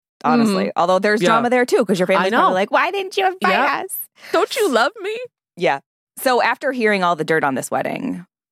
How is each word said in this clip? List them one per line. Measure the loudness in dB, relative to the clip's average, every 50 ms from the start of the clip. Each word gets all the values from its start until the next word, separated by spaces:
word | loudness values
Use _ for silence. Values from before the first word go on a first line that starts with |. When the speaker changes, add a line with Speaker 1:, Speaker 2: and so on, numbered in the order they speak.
| _ _ _ _ 2
Speaker 1:
honestly. | 4 4 4 4 2 2 0 -2
Speaker 2:
Mm-hmm. | -2 -2 0
Speaker 1:
Although | 2 2 2 2
there's | 2 2 2 2
Speaker 2:
Yeah. | 2 2
Speaker 1:
drama | 2 2 2 2
there, | 2 0 2
too, | 2 2 2 2
'cause | 0 0 0
your | 0
family's | 2 2 2 2
Speaker 2:
I | 2 2
know. | 2
Speaker 1:
probably | 2 2 2
like, | 0 0 0
"Why | 0 0 0 0
didn't | -2 -4 -6 -6 -4
you | -2 -2 -2
invite | -2 -2 -2 0 0
Speaker 2:
Yep. | 0 0 0 -2 -4 -6
Speaker 1:
us?" | -10 -12 -14 -14 -16 _ _ -8 -2
Speaker 2:
Don't | -2 0 0 0 -2
you | -2 0 2
love | 2 2 2 0 -2 -6
me? | -10 -10 -8 -10 -12 -14 _ _ _ _ _
Speaker 1:
Yeah. | -4 -2 -2 -2 -4 -6 _ _ _ _ _ _ -4
So | -2 0 2 2
after | 2 0 -2 -2 -4 -4
hearing | -2 0 0 0 0 2
all | 0 0 0
the | -2 -2
dirt | 0 0 0 0
on | -2 -2
this | -4 -6 -4
wedding, | -4 -4 -4 -4 -6 -6 -6 -8 -8 -10 -12 _ _ _ _ _